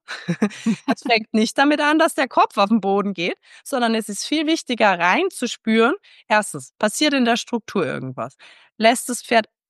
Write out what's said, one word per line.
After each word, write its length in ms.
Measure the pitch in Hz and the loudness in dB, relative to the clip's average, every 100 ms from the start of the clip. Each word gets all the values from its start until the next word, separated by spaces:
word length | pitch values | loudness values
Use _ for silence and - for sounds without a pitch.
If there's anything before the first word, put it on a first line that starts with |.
| - | -10
<laughs> 440 | - - 170 202 - 226 208 _ | -12 -6 -2 -2 -2 -4 -4 _
Das 140 | - | -12
fängt 300 | 254 226 220 | 0 0 0
nicht 240 | 220 220 - | 0 0 2
damit 220 | 277 302 | 2 4
an, 180 | 294 311 | 2 4
dass 160 | 320 | 2
der 140 | - 262 | 0 -2
Kopf 280 | - 381 - | 2 2 2
auf 100 | 202 | 2
den 120 | 220 | 2
Boden 340 | 196 196 202 | 2 0 -2
geht, 220 | 190 175 381 _ - | -4 -6 -6 _ -20
sondern 300 | - 262 233 | -6 -2 0
es 140 | 226 214 | -2 -4
ist 160 | 202 - | -10 -4
viel 200 | 302 311 | -2 0
wichtiger, 520 | 320 - 233 214 175 | -2 -2 0 2 2
reinzuspüren. 960 | 175 220 370 - 240 - - 220 233 392 _ - _ | 2 2 -2 -4 -8 -6 0 2 2 0 _ -20 _
Erstens, 440 | 160 - 147 - _ | 0 0 -10 -14 _
passiert 360 | 214 - 302 | -2 0 0
in 100 | 277 | 2
der 120 | 233 233 | 2 0
Struktur 480 | - 233 - 202 135 | -2 -8 -6 -4 -4
irgendwas? 500 | 143 131 127 117 _ - - _ _ | -4 -8 -8 -10 _ -20 -20 _ _
Lässt 300 | 220 254 - | 2 2 -4
das 140 | 240 | -8
Pferd, 240 | - 233 220 _ | 0 0 0 _